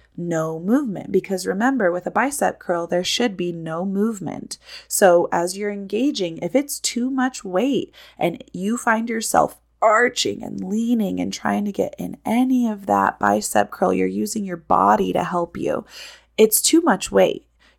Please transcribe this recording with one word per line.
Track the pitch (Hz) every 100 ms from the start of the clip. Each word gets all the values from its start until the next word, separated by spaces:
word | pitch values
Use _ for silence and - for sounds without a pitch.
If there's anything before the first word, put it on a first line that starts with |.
| _ -
no | 175 160 160 160
movement? | 180 254 277 165 -
Because | 185 185 190 185
remember, | 185 240 269 190
with | 175 180
a |
bicep | 202 247 277 190 -
curl, | - 175 170
there | 175
should | 180 - 240 180
be | 175
no | 170 160 160 190
movement. | 196 220 208 170 - - - - - -
So | - 196 175 -
as | 180 175 190
you're | 208
engaging, | 208 196 208 269 - 180 165
if | 170 262
it's | 285 -
too | - - 247
much | 269 254 -
weight | 196 180 254 247 - - - -
and | 170 165 -
you | 175 190 240
find | - 220 226
yourself | 226 220 - - - _ _
arching | 220 220 240 - - 101
and | - -
leaning | 190 208 233 240 196 180
and | 180
trying | 196 220 202 202
to |
get | 196 - -
in | - - -
any | 226 262 254 240
of | 208 196
that | 202 196 -
bicep | 208 208 208 214 202
curl, | - 185
you're | 185 185
using | 190 214 214
your | 196 175
body | - 180 196 214 185
to | 180
help | 175 175 170 -
you. | - - - - - - _ -
It's | 214 -
too | - 320
much | 339 196 -
weight. | 196 185 - - _ _